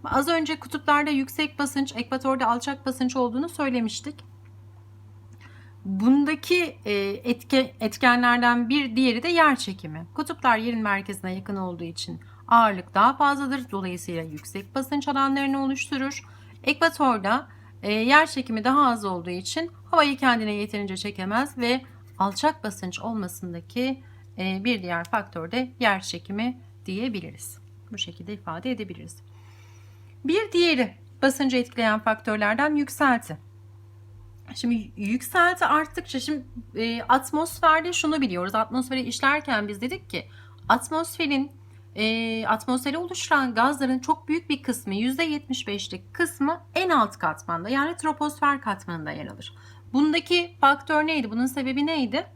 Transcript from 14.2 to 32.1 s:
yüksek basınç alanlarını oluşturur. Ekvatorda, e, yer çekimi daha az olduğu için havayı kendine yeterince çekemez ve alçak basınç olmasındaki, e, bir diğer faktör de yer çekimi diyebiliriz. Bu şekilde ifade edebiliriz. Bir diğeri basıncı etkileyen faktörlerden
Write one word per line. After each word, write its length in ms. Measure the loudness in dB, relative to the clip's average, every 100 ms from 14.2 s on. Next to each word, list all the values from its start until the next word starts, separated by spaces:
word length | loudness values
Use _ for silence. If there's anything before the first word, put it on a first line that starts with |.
yüksek 520 | -8 -12 -12 -12 -6 -6
basınç 320 | -2 -2 0
alanlarını 560 | 0 2 2 0 0
oluşturur. 600 | -2 -2 -4 -4 -4 -6 -14 -20 -20 -6
Ekvatorda, 840 | -2 2 0 2 2 2 0 0 -2 -20 -20 -10
e, 100 | -2
yer 340 | 0 6 6 6
çekimi 360 | -2 -4 0
daha 240 | 2 4 4
az 180 | 2 -2
olduğu 240 | -4 -6
için 420 | -8 -6 -6 -6 -10 2
havayı 260 | 4 4 4
kendine 340 | 2 2 0
yeterince 460 | -4 -4 -6 -6 -6
çekemez 600 | -8 -6 -2 -2 -2 -2
ve 240 | 0 0 -4 -20 -20 -2
alçak 460 | -2 2 0 0
basınç 360 | -8 -8 -10 -8
olmasındaki, 1040 | -6 -4 -6 -8 -10 -12 -8 -4 -2 -4 -10 -20 -18 -6
e, 260 | -4 -2
bir 200 | 0 -2
diğer 200 | -2 -4
faktör 480 | -2 -4 -4 -10 -6
de 200 | -4 -4 0
yer 220 | 2 2
çekimi 600 | -4 -12 -8 -4 -4 -4 -16 -16 -8
diyebiliriz. 760 | -6 -4 -6 -10 -14 -16 -16 -20 -20 -16
Bu 60 | -10
şekilde 360 | -10 -10 -14
ifade 380 | -12 -10 -8 -6
edebiliriz. 460 | -6 -8 -12 -16 -18 -20 -20 -20 -20 -20 -20 -20 -20 -20 -8 0
Bir 260 | 0 2
diğeri 440 | 2 4 4 0 -4 -20 2
basıncı 360 | 2 2 0 0
etkileyen 420 | -2 0 2 2
faktörlerden 760 | 0